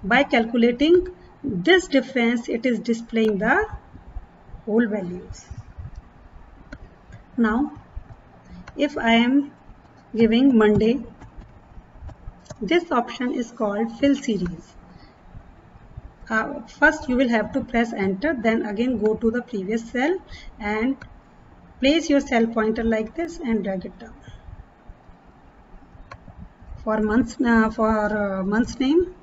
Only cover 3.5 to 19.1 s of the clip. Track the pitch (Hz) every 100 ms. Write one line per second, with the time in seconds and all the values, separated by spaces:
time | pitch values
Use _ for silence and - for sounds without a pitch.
3.5 | 330 427 - - - - - - - -
4.5 | - - 214 233 214 180 180 - - -
5.5 | - - - - - - - - - -
6.5 | - - - - - - - - - 226
7.5 | 226 294 - - - - - - - -
8.5 | - - - 285 285 233 226 240 277 285
9.5 | - - - - - - 220 226 233 277
10.5 | 233 214 208 220 269 - - - - -
11.5 | - - - - - - - - - -
12.5 | - 202 339 - 262 233 - 247 262 233
13.5 | - 214 202 226 - 277 269 - 202 175
14.5 | 160 - - - - - _ - - -
15.5 | - - - - - - - - 220 226
16.5 | 277 - - 294 302 - 247 262 233 208
17.5 | 269 - 233 233 - 190 190 302 269 220
18.5 | 220 214 202 247 233 214